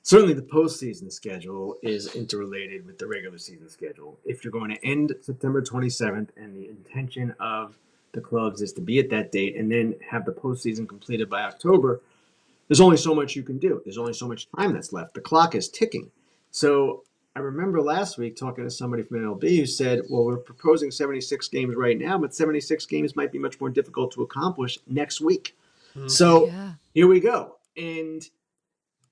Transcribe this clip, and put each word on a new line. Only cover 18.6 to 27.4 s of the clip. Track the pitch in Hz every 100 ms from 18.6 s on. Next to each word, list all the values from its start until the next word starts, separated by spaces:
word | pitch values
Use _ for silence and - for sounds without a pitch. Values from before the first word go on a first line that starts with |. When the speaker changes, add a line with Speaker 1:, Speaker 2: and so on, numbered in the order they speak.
| 120
Speaker 1:
to |
somebody | 120 123 120 107
from | 117
M | 110
L | 98
B | 156 175
who | 135
said, | - 131 123 -
"Well, | 117 120
we're | 123
proposing | - - 160 160 143
seventy-six | 131 143 139 127 139 -
games | 135 127 120
right | 123 117
now, | 156 190
but | 143 -
seventy-six | 156 151 - 156 -
games | 156 147 143
might | 143
be | 139
much | 135 -
more | 135
difficult | 127 139 - 127 123
to |
accomplish | 120 135 170 180 123 - -
next | 131 147 -
week." | 156 185 - - _ _ _ -
Speaker 2:
Mm-hmm. | 135
Speaker 1:
So | 135 175 165 160
Speaker 3:
Yeah. | 180 196 160 _ 156
Speaker 1:
here | 180
we | 185
go. | 196 233